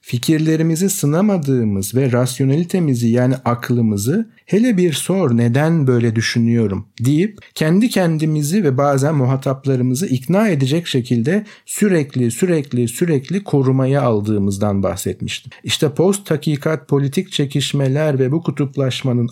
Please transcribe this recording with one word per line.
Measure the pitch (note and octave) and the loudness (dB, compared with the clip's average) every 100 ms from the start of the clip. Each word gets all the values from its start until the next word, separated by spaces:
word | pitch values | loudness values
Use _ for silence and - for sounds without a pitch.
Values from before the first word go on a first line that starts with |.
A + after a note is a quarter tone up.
Fikirlerimizi | - B2+ - D#3 D#3 D#3+ E3 D#3+ F#3+ | -6 -4 0 2 2 2 0 0 -2
sınamadığımız | - C#3+ D#3 G#3+ G3 C#3 C3 A2 G2 F#2+ | 0 0 2 2 0 0 0 0 -2 -2
ve | A#2+ C3+ | 0 2
rasyonelitemizi, | A#2+ C3 - C3+ C#3+ E3+ F#3+ D#3+ A#2+ A#2 | 2 0 0 0 2 0 0 0 0 2
yani | A#2+ B2+ C3 | 2 2 0
aklımızı, | - A#2+ - A#2+ A2+ G2+ G#2+ F#3 A3+ _ - | -2 -2 0 0 2 0 -2 -2 -4 _ -2
'Hele | F#3+ B3 F#3+ | 2 2 2
bir | F3+ | 2
sor, | C#3 - F#3+ D#3+ A#2 | 0 -2 0 2 2
neden | A#2+ A#2+ D#3 E3+ C3+ | 2 2 2 2 2
böyle | A#2+ A#2 A2+ | 2 2 0
düşünüyorum?' | A2 B2 A#2 A#2 G#2+ F#2+ G2 - | -2 0 2 2 0 -2 -8 -4
deyip | A2+ D3+ G#3 - - | 0 2 0 -4 -18
kendi | - D#3 F3+ A#3+ | -2 2 2 2
kendimizi | G#3+ F3 D#3 D#3 D3+ D3 G3 | 2 0 0 0 0 0 0
ve | D#3 C3 | 0 2
bazen | C#3+ C#3 C#3 | 2 2 0
muhataplarımızı | D#3+ B2+ C3+ C#3 C#3 C3 C3 B2+ B2+ F#3+ | 0 0 0 -2 -4 -2 0 0 -2 -2
ikna | B2 - F#3 A3 | -4 0 0 2
edecek | D#3 C3 D#3+ E3+ | 2 0 0 -2
şekilde | C3+ A#2+ A#2+ A2+ A#2+ A2 - - | -4 0 0 0 -2 -4 -18 -14
sürekli, | - G#3 F3 C#3 C3 A#2+ | -2 2 2 0 -2 -2
sürekli, | - F#3 E3 C3 B2 A#2+ | 0 0 0 -2 -2 -2
sürekli | - F3 C#3+ - F#3 | -2 0 0 -2 -6
korumaya | G3 D3 C3 C3 C3 C#3 | 0 0 2 2 2 2
aldığımızdan | B2+ G#2+ G2+ G#2+ G2+ G2 G#2 G2 | 2 0 0 0 0 0 0 0
bahsetmiştim. | F#2+ F2+ - - - - - - | -2 -4 -6 -6 -8 -10 -14 -14
İşte | - - D3+ | -6 -2 -2
post | - F3 G3+ - | 2 2 0 -2
hakikat | D#3 - D3 D#3+ D#3 - | -4 -2 -2 -2 -4 -2
politik | C#3 C#3 E3 F#3 | -2 0 -2 -6
çekişmeler | - C#3 C#3+ C3+ C#3+ C3+ C#3 D#3 C3 | -4 -2 -2 -2 -2 0 0 0 0
ve | C3 | 0
bu | D#3 | 0
kutuplaşmanın | E3+ C#3 C#3 C#3 C3 B2 C3+ A#2+ A#2 | -4 -4 -4 -2 -4 -2 -2 0 -2